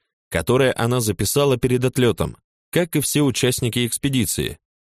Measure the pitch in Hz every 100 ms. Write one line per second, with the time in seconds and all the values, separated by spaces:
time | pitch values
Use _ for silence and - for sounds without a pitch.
0 | _ _ _ 82 82 117 131 - 117 123
1 | 110 98 101 143 143 123 131 127 127 127
2 | 120 92 76 60 _ _ _ 156 175 151
3 | - 151 143 117 127 - 123 120 120 -
4 | 139 131 104 - 60 - _ _ _